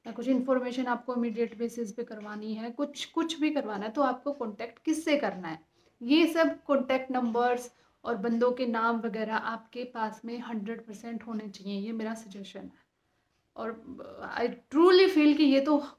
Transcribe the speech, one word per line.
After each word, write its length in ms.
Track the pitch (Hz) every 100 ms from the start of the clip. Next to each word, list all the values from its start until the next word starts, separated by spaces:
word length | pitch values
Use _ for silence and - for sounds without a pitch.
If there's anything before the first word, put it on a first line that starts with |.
| 226
या 60 |
कुछ 160 | 233 240
information 580 | 262 269 254 247 247 247
आपको 280 | 240 -
immediate 440 | 247 233 220 233 208
basis 340 | 233 233 226
पे 120 | 226
करवानी 500 | 240 214 208 214 214
है, 160 | 214 226
कुछ, 340 | 233 285 -
कुछ 360 | - - 330 -
भी 100 | 302
करवाना 360 | 285 214 208 214
है, 60 |
तो 100 | 294
आपको 300 | 269 254 285
contact 460 | 285 226 202 233 -
किससे 320 | - 311 320 285
करना 320 | 220 185 175
है, 100 | 160 _ _ _ _
ये 240 | 240 302 330
सब 360 | 330 320 -
contact 480 | - 269 254 262 262
numbers 680 | 254 240 226 247 247 - _ _ _
और 120 | - 233
बंदों 360 | 233 233 247
के 140 | 247 247
नाम 340 | 226 226 233
वगैरह 340 | 233 220 214
आपके 500 | 220 - 226 - 240
पास 380 | 247 240 220 220
में 140 | 233 240
hundred 480 | 240 226 202 226 226
percent 360 | 202 233 233
होने 260 | - 220 214
चाहिए, 320 | 196 196 202
ये 120 | 208
मेरा 220 | 226 214
सजेशन 460 | 226 214 202 190 196
है। 280 | - - _ _ _ _ _ _ _ -
और 280 | 226 - - - - - - -
I 40 |
truly 680 | 240 - _ 277 349 370 381
feel 220 | 311 302 294
कि 80 |
ये 160 | 294 269
तो 240 | 269 294 -